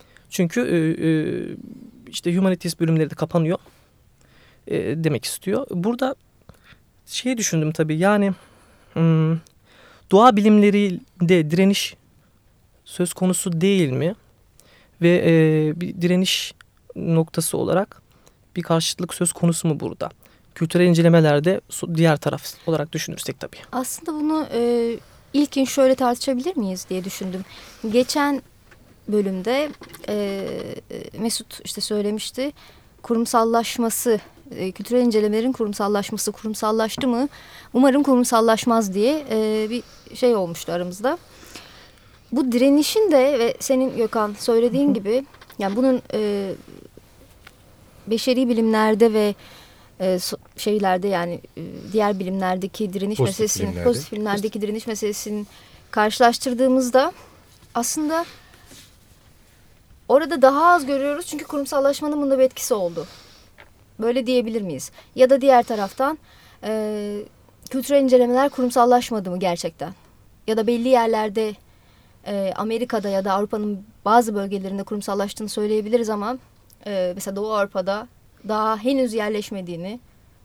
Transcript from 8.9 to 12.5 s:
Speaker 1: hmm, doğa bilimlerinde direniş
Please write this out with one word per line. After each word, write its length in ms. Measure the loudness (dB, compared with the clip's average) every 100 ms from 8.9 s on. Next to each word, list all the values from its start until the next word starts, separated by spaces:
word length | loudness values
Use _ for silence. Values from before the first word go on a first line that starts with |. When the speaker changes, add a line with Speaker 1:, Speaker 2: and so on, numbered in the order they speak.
Speaker 1:
hmm, 440 | 0 2 4 2 -2 -6 _ _ _ -20 _ 2
doğa 240 | 6 8 6
bilimlerinde 1160 | 6 6 6 4 0 -4 -10 -2 2 4 4
direniş 440 | 4 4 2 -2 -10 _ _ _ _ _